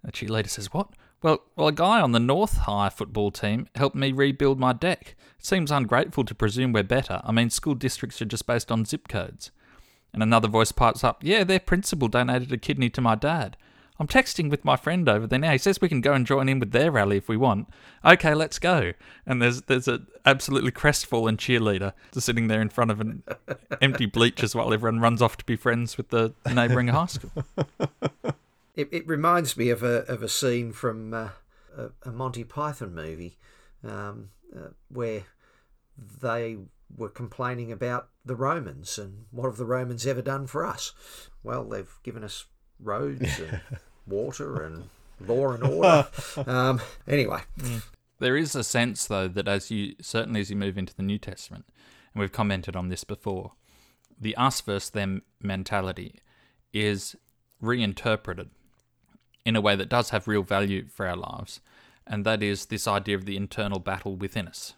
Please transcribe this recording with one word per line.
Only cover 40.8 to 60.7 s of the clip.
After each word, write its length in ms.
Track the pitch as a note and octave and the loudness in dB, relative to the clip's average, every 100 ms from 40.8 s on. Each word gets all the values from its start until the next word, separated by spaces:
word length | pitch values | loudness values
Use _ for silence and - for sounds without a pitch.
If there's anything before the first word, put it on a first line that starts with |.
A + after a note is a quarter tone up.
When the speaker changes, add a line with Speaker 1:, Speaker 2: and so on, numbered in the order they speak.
| - - - - - - | -10 -14 -20 -20 -20 -18
Speaker 2:
Well, 220 | A2+ B2 | -10 -8
they've 280 | A2+ G#2+ F#2 - | -8 -10 -12 -14
given 180 | - A2+ | -14 -12
us 220 | G#2+ - - _ _ _ | -12 -14 -16 _ _ _
roads 600 | G#2 G2+ C#3+ C3+ A2+ C2+ | -6 -4 -4 -4 -4 -4
and 200 | D#2+ E2 - B2 | -6 -10 -10 -16
<laughs> 220 | _ _ - | _ _ -8
water 560 | G2 B2 C3 D3 C#3 | -4 -4 -6 -8 -8
and 220 | D#2 D#2+ F#2+ _ - - G2 | -8 -12 -16 _ -20 -20 -2
law 280 | A#2 C3+ | 0 0
and 100 | A#2+ | 0
order. 420 | B2+ D3+ F3+ D#3+ C3 - - | 0 4 6 6 4 -4 -12
<laughs> 200 | - B2+ | -8 -2
Um, 340 | B2+ C3 B2+ - - - | 0 2 0 -4 -16 -2
anyway. 320 | C#3+ A#2 - - - | 0 0 -2 -8 -10
Speaker 1:
Mm. 240 | C3 A#2 - - _ _ | -8 -8 -10 -20 _ _
There 160 | B2 C3+ | 0 0
is 180 | D#3 | 0
a 80 | C#3 | -4
sense, 440 | A2+ B2 A#2+ G#2 - | -2 0 0 -2 -4
though, 180 | G2+ F#2+ | -2 -2
that 220 | F#2 F#2+ | -2 -2
as 240 | G2+ - | -2 -2
you, 240 | A2 G2+ - | -6 -6 -10
certainly 380 | - A2+ A2 A2+ | -6 -4 -2 -2
as 120 | G2 | -2
you 60 | G2+ | -2
move 220 | G2 F#2+ | -4 -4
into 160 | F#2 | -8
the 80 | - | -6
New 160 | G2 G#2 | -4 -4
Testament, 460 | - F#2+ - - - _ _ _ _ | -6 -16 -16 -18 -20 _ _ _ _
and 60 | - | -6
we've 100 | G2 | -6
commented 460 | - G#2 G2 F2 F#2 | -2 -2 -2 -4 -8
on 140 | F2+ | -6
this 120 | F2+ | -8
before, 520 | - G2+ - F#2+ D#2+ _ _ _ _ _ _ _ | -10 -10 -8 -8 -10 _ _ _ _ _ _ _
the 160 | G#2+ G#2+ | -6 0
us 240 | B2+ - | 0 0
versus 300 | - G2+ - | -4 -4 -4
them 320 | G#2+ G2 F#2+ - _ | -4 -4 -4 -10 _
mentality 800 | G#2 F#2+ F#2+ G2+ F#2+ F2+ F#2+ - _ _ _ _ _ | -6 -6 -4 -4 -4 -8 -12 -18 _ _ _ _ _
is 440 | G#2+ G#2 G2+ - - _ _ _ _ | -2 0 0 -4 -16 _ _ _ _
reinterpreted 880 | A2 B2 A2 G2 A#2+ G#2+ - F2+ F#2 _ _ _ _ _ _ _ _ _ | -4 -2 -2 -2 -2 -2 -4 -12 -12 _ _ _ _ _ _ _ _ _
in 120 | - A2+ | -2 2
a 60 | |
way 120 | G#2 | 4
that 140 | G2+ F#2+ | 2 2
does 220 | A#2+ A#2 | 0 0
have 180 | G#2+ G2 | -2 0
real 140 | G#2+ | 0
value 440 | F#2 G2 G2 | 2 0 0